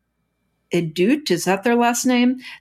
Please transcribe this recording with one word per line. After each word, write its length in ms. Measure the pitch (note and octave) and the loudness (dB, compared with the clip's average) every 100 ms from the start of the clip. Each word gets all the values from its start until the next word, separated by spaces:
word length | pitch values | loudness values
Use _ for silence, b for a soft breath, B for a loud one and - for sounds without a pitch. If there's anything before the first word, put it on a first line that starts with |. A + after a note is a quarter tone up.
| _ _ _ _ _ _ _ | _ _ _ _ _ _ _
Edut, 580 | F3 E3+ D3+ F#3+ D4 - | -4 -2 -2 0 0 0
is 140 | E3+ F3+ | -2 0
that 160 | G3 | 0
their 140 | A#3+ A#3+ | 0 2
last 280 | A#3+ A#3+ | 2 0
name? 360 | B3 B3 B3 B3+ B B | 0 2 2 0 B B